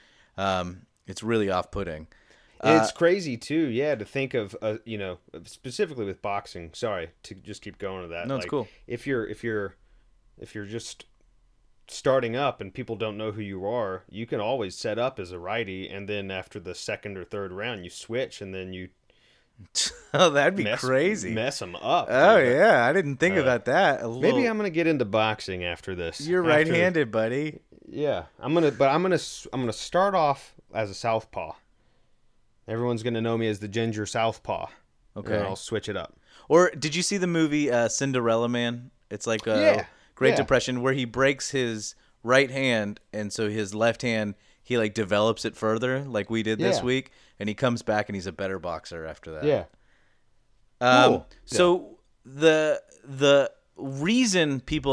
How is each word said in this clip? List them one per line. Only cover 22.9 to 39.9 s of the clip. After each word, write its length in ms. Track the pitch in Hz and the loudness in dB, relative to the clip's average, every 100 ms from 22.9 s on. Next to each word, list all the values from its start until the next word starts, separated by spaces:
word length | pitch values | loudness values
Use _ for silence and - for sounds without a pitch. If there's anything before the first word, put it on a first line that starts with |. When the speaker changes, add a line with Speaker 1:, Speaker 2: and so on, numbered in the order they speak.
Speaker 1:
didn't 240 | 185 147 135 | 2 0 0
think 200 | 175 190 | 2 2
Speaker 2:
Uh, 40 | |
Speaker 1:
about 240 | 131 117 120 | 2 2 2
that. 360 | 156 180 135 | 4 4 2
A 60 | 113 | -2
Speaker 2:
maybe 120 | 123 139 | 0 2
Speaker 1:
little 140 | - 233 | 4 2
Speaker 2:
I'm 80 | 214 | 0
gonna 120 | 208 | -2
get 160 | 160 165 | 0 2
into 180 | 147 107 | 2 2
boxing 580 | 107 110 104 - 92 | 2 2 0 -6 -6
after 320 | 87 85 - 90 | -4 -6 -8 -6
this. 260 | 82 - | -6 -6
Speaker 1:
You're 200 | 151 180 | -2 0
Speaker 2:
After 300 | 165 151 160 | 4 4 4
Speaker 1:
right-handed, 400 | 165 180 165 123 | 2 2 2 0
buddy. 480 | 110 113 131 151 - _ - - | 0 0 -2 -4 -8 _ -20 -12
Speaker 2:
Yeah, 380 | 131 147 95 85 - | -4 -2 -2 -6 -8
I'm 140 | 127 170 | -2 2
gonna, 160 | 151 | 2
but 180 | 113 139 | 4 4
I'm 120 | 156 | 4
gonna 120 | 185 165 | 2 0
s-, 320 | - - - | -2 -12 -8
I'm 80 | 131 | -4
gonna 120 | 120 | -4
start 400 | - - 175 202 185 | -4 -2 2 2 4
off 400 | 151 135 - - - | 2 0 -6 -20 -10
as 160 | 107 104 | -6 -6
a 40 | 95 | -4
southpaw. 580 | 117 113 - - 80 - _ _ _ _ _ _ _ _ _ _ - | -2 -2 -2 -10 -12 -14 _ _ _ _ _ _ _ _ _ _ -8
Everyone's 340 | 113 123 117 | -4 -2 -2
gonna 200 | 120 113 | -2 -2
know 160 | 117 113 | 0 0
me 100 | 113 | 0
as 120 | 101 | -2
the 80 | 104 | -4
Ginger 360 | 110 113 107 104 | -2 -2 -2 -4
Southpaw. 640 | 117 113 - - 92 - - _ _ _ 101 | 0 -2 -2 -6 -6 -6 -14 _ _ _ -12
And 100 | 98 | -4
Speaker 1:
Okay. 120 | 87 | -2
Speaker 2:
then 80 | 95 | -2
I'll 100 | 95 | -6
switch 320 | - 110 - | -6 -6 -4
it 60 | 95 | -6
up. 220 | - _ _ - - | -8 _ _ -12 4
Speaker 1:
Or 200 | 165 180 | 6 6
did 240 | 143 147 160 | 2 -4 -2
you 60 | |
see 140 | - 202 | -2 0
the 80 | 180 | 0
movie, 440 | 165 156 151 143 | 2 2 2 2
uh, 160 | 120 117 | 2 2
Cinderella 640 | - 139 127 117 113 120 | 0 0 2 2 2 2
Man? 420 | 120 120 120 123 _ - | 0 -2 -4 -12 _ -12
It's 160 | 104 117 | -6 -2
like 220 | 110 117 | -2 0
a 80 | 107 | 4
Speaker 2:
Yeah. 260 | 311 110 - | 4 4 0